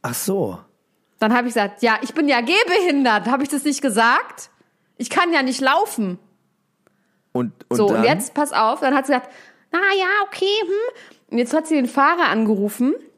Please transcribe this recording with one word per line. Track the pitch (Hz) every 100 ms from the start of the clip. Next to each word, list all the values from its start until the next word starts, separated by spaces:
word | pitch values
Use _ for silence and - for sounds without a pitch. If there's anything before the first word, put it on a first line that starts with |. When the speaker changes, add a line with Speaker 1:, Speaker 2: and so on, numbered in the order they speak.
Speaker 1:
Ach | 131
so. | 120 - 196 113 87 - _ _ _ _ _
Speaker 2:
Dann | 214
hab | 247
ich | 247
gesagt, | 233 202 -
„Ja, | 233 214
ich | 254
bin | - 285
ja | 247
gehbehindert. | 240 381 453 370 359 285 254 208 214
Hab | 262
ich | 277
das | 285
nicht | 294 277
gesagt? | 269 208 226 285 - - - _ _ _ _ -
Ich | 240
kann | - 349
ja | 320
nicht | 262 247
laufen.“ | 269 311 427 - 196 180 _ _ _ _ _ _ _ _ _ _ _
Speaker 1:
Und, | 123 226 - -
und | 233
Speaker 2:
So, | 202
und |
Speaker 1:
dann? | 226
Speaker 2:
jetzt, | 226 240 -
pass | - 294
auf, | - 220 302
dann | 269
hat | 277 269
sie |
gesagt, | 254 247 - - _ _
„Na | 339 392 392
ja, | 370 415 392
okay, | - 381 415
hm.“ | 359 403 480 - - _ _
Und | 226
jetzt | 240
hat | 311 320
sie |
den | 311 247
Fahrer | 277 277 349 302
angerufen | 208 220 202 202 - 254 415 -